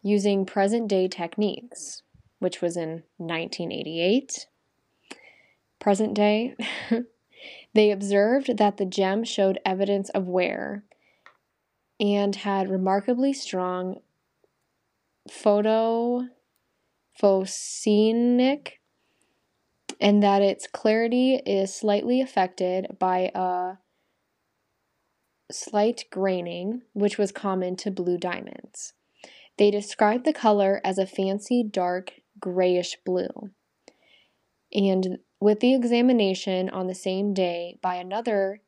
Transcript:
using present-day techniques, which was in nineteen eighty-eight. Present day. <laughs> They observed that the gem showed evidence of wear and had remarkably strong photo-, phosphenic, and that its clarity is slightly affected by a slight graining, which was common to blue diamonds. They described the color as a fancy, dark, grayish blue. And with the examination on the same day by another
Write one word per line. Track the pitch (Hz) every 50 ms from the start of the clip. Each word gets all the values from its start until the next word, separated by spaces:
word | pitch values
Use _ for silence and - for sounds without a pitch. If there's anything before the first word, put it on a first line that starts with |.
using | - 202 208 208 190 208 202 196 190
present-day | 190 - 208 196 202 220 240 233 208 202 190 185 185
techniques, | - - 175 165 - - 208 202 - - - 247 - - - - - - - _ _ _ _ _ _ -
which | - 185 175 -
was | - 175 170 175
in | 165 160 160 165 165 _ _ -
nineteen | 175 165 170 165 165 170 - - 175 165
eighty-eight. | - - - 151 160 165 170 185 208 262 294 - - - - - _ _ _ _ _ _ _ _ _ _ _ - - - - - - _ _ _ _ _ _ _ _ -
Present | - 208 202 196 220 214 208
day. | 208 208 208 208 214 233 254 - - 233 - - - - -
<laughs> | 233 226 247 - _ _ _ _ _ - - - - - - _ -
They | 214 214 208
observed | 208 190 202 196 202 202 202 220 247 277 269 - 240 208
that | 214 202 196 -
the | 202
gem | 185 175 - 196 190 196 214 226
showed | - - - 196 190 190 - -
evidence | 196 190 185 196 196 202 196 196 196
of | - 202 190 180
wear | 180 185 180 180 - - - 71 202 208 208 _ _ _ _ _ _ _ _ - _ _ _ _ _ _ _ _ _ _ _ _ _ -
and | 220 202 202 202 202 202 196
had | 202 - 208 196 196 190 190
remarkably | 190 190 185 190 190 202 202 - 254 240 262 277
strong | 277 269 - - - 185 180 180 180 180 185 185 190 - - _ _ _ _ _ _ _ _ _ _ _ _ _ _ _ _ _ _ _ _ _ _ _ - -
photo-, | - - - 214 202 208 208 214 220 220 226 226 226 233 233 240 247 247 254 247 - _ _ _ _ _ _ _ _ _ _ _ _ _ _ _ _
phosphenic, | - - 202 196 190 190 190 - - - - - - - 214 208 208 214 220 226 233 240 240 247 247 247 262 277 294 - - - _ _ _ _ _ _ _ _ _ _ _ _ _ _ _ _ _ _ _ _ _ _ - - -
and | - 202 202 208 208
that | 202 196 202
its | 202 196 - - - -
clarity | - - - 220 214 220 233 233 233 247 254 262 262 247 -
is | - 202 196 196 190 -
slightly | - - 214 202 202 - - 247 254
affected | 269 254 - 202 185 185 - - 185 180 180 185 190 - - -
by | - 185 185 185 185 - -
a | 185 185 185 180 180 180 185 190 196 _ _ _ _ _ _ _ _ _ _ _ _ _ _ _ _ _ _ _ _ _ _ _ _ _ _ _ _ _ _ _ _ _ -
slight | - - - - - 208 208 220 240 - - _
graining, | - 190 190 196 185 180 175 175 170 175 180 196 226 247 - _ -
which | 208 202 208 - -
was | 208 196
common | 202 - - 202 190 185 185 180 185 185
to | - 208
blue | 190 190 175 180 180 175
diamonds. | 175 180 175 - - - - - - - - - - - - _ _ _ _ _ - - - - - - _ -
They | 208 208
described | 202 208 208 - - - 220 208 214 247 247
the | 320 302
color | - - 226 208 202 196 196 196 - -
as | 190 190 190
a | 190
fancy, | 190 - - 190 190 190 208 - - 247 247 240
dark, | 214 208 190 180 180 180 185 185 - - _ _ _ _ 208
grayish | - 190 180 185 185 180 180 180 175 - - - -
blue. | - 185 180 185 - - - - 196 - _ _ _ _ _ _ - - _ _ _ _ _ _ _ _ _ _ _ _ _ _ _ -
And | 208 196 196 190 190 185 185 185 - _ _ _ -
with | 202 208 214 214
the | - 247 262
examination | 269 240 240 240 233 240 254 254 233 208 190 190 185 - 208 185 185 185 185
on | - - 185 185
the | 185
same | 190 - 196 185 190 202 208 196
day | 190 185 175 175 175 175 175 - -
by | - 185 180
another | 180 180 185 190 220 233 240 214 202 196 190 202 214 _